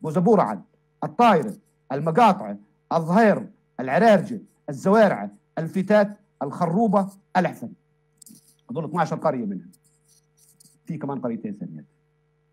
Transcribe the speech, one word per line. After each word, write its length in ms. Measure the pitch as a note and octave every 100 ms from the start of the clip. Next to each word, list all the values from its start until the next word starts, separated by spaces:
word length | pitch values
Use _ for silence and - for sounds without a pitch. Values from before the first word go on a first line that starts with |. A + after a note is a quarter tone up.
بوزبورعن، 600 | D#3+ D#3 F3+ G3+ A2+ G2+ - _ _ -
الطايرة، 500 | - - A#3+ F3+ G#2+ - _ _ -
المقاطعة، 680 | C#3 D#3+ D#3+ A3+ F#3+ G#2+ G2+ _ _ -
الظهير، 580 | D#3+ D#3+ F#3+ A3 D3+ G#2 _ _ -
العرارجة، 600 | B2+ D3+ A3+ G3 - G#2+ - _ -
الزوارعة، 640 | C3+ F#3 G#3+ G3+ A2+ G2+ - _ -
الفتات، 600 | D#3+ F#3+ F#3+ G#3 G#3 - _ -
الخروبة، 680 | C#3 - E3+ F3+ A3+ G3+ G3 - _ F#3
العفن. 360 | E3 - A#2+ - _ _ _ _ - - _ _ -
هذول 140 | C3+
اثناعش 300 | D3+ F3 D3+
قرية 300 | D#3 D#3+ C3 G#2+
منها. 200 | F#2+ - _ _ _ _ _ _ _ _ _ _ _
في 140 | - D#3+
كمان 220 | C#3 C3+
قريتين 360 | B2 A#2 G#2+ -
ثانيات. 240 | - D#2 C#2+ _ _ _ _ _ _